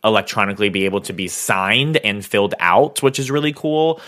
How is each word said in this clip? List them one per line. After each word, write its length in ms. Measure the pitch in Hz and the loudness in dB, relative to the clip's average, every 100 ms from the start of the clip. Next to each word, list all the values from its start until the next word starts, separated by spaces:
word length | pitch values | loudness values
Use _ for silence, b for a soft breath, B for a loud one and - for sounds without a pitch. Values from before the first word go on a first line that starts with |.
electronically 680 | 110 107 98 - 101 101 104 | 2 2 0 -2 -2 0 0
be 160 | 95 95 | 0 0
able 160 | 98 | -2
to 120 | - | -4
be 140 | 92 92 | -8 -8
signed 680 | - - 98 95 113 147 156 | -6 -2 0 2 2 2 0
and 280 | 107 101 98 | 0 -4 -2
filled 300 | 104 101 - | 0 0 2
out, 440 | 87 92 147 - | 4 4 4 2
which 160 | 135 135 | 0 0
is 100 | 131 | -2
really 240 | 143 151 | -2 -2
cool. 480 | 147 151 156 160 160 | -2 -2 0 0 -2